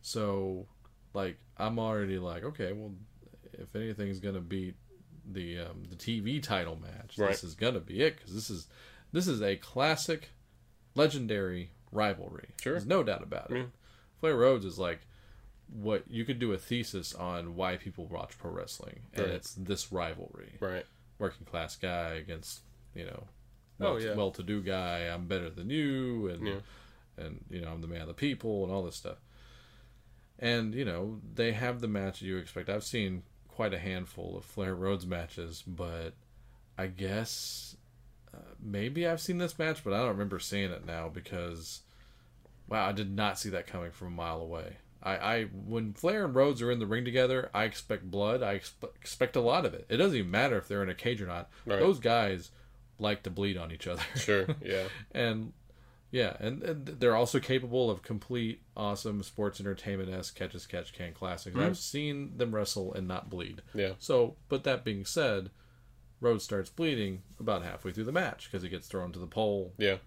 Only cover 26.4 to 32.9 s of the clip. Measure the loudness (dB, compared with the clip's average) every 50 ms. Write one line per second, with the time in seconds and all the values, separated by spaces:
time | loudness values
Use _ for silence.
26.4 | -2 -2 -4 -4 -6 -12 -20 -20 -20 -20 -20 -20 -20 -20 -14 -10 -10 -8 -10 -10
27.4 | -12 -10 -8 -8 -8 -6 -8 -8 -6 -6 -6 -6 -6 -8 -6 -4 -2 -2 -2 -2
28.4 | -2 -2 0 0 0 0 0 -2 -2 -4 -6 -8 -10 -10 -10 -10 -14 -20 -20 -20
29.4 | -20 -20 -20 -20 -20 -20 -20 -20 -20 -20 -20 -20 -20 -20 -20 -20 -20 -20 _ -4
30.4 | 0 2 2 2 2 0 -2 -2 -2 -2 0 -2 -2 -4 -4 -8 -10 -12 0 2
31.4 | 2 2 2 2 0 0 -2 0 -2 0 0 0 0 0 -2 -4 -4 -4 -4 -4
32.4 | -4 -6 -8 -6 -4 -2 -2 -2 -2 -2